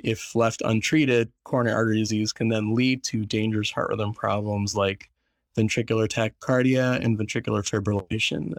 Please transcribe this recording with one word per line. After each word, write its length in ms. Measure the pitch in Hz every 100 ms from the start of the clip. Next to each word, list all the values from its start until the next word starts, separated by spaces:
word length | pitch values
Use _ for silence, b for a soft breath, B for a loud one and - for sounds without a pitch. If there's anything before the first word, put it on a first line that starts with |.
if 320 | 120 110 - 113
left 240 | 113 -
untreated, 720 | - 110 - 160 135 120 113 _
coronary 300 | - 131 117
artery 240 | 110 113 110
disease 300 | 107 107 107
can 180 | - 113
then 260 | 110 107
lead 280 | 117 127 127
to 200 | - 113
dangerous 460 | 104 110 110 107 104
heart 180 | - -
rhythm 240 | 110 104
problems 640 | - 107 104 104 101 101 104
like 320 | 98 98 - _ _ _ _ -
ventricular 500 | 110 - 113 113 110
tachycardia 960 | - 110 - - 127 127 131 127 123
and 160 | 120 107
ventricular 440 | 104 120 113 107
fibrillation. 920 | 101 107 101 101 95 110 - - -